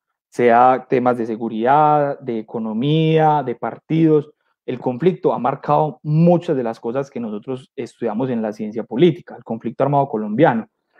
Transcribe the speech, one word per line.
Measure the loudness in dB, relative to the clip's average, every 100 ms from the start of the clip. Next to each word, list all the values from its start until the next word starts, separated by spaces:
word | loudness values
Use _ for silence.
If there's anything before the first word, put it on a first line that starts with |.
| _ _ _
sea | 0 4 6 6 4 0
temas | 0 2 0
de | -4
seguridad, | -6 -6 -2 2 4 4 2 0 -4
de | -6 -8
economía, | -8 -8 -6 -2 0 2 2 2 2 2 -2
de | -6
partidos. | -8 -10 -4 2 4 2 0 _ _ _ -10
El | -6
conflicto | -6 -2 -2 0 -2
ha | -2
marcado | -4 -4 -2 0 0 -4
muchas | -2 2 4 4 0 -2
de |
las | -4 -6
cosas | -6 -6 -6
que | -8
nosotros | -10 -10 -8 -10 -12 -12
estudiamos | -12 _ -6 -4 -4
en | -2
la | -4
ciencia | -6 -8 -8
política, | -8 2 2 2 -8 -18
el | -10
conflicto | -8 -8 -4 0
armado | 0 -2
colombiano. | -4 -4 2 2 2 -4 _ _ _